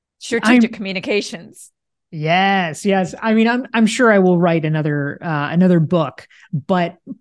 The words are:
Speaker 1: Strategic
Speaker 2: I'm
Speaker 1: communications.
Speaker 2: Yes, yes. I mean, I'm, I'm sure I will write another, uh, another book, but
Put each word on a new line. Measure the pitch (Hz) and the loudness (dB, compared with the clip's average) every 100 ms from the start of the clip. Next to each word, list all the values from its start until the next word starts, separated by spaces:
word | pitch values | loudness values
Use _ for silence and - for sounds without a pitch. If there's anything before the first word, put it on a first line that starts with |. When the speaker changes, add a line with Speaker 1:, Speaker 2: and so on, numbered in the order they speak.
| _ _ | _ _
Speaker 1:
Strategic | - 233 220 247 220 | -8 -2 2 4 2
Speaker 2:
I'm | - | -2
Speaker 1:
communications. | 190 190 - 208 - 165 - - - _ _ _ _ | -8 -8 -4 -4 -4 -12 -18 -20 -20 _ _ _ _
Speaker 2:
Yes, | 156 156 175 196 196 170 156 202 | -6 0 2 2 0 -2 -4 -2
yes. | 190 170 - | 0 -2 -4
I | 226 | 0
mean, | 220 226 | 2 2
I'm, | 247 262 | 0 -2
I'm | 226 220 | 0 0
sure | 233 233 | 2 4
I | 202 | 4
will | 185 175 | 4 2
write | 175 165 156 | 2 0 0
another, | 156 151 147 143 - | -2 -2 -4 -4 -8
uh, | 175 147 143 | -6 -4 -2
another | 170 185 175 | 2 4 4
book, | 147 175 139 - - _ _ | 2 0 -2 -8 -20 _ _
but | 151 - 180 170 175 - - | -10 -2 -2 -2 -8 -18 -16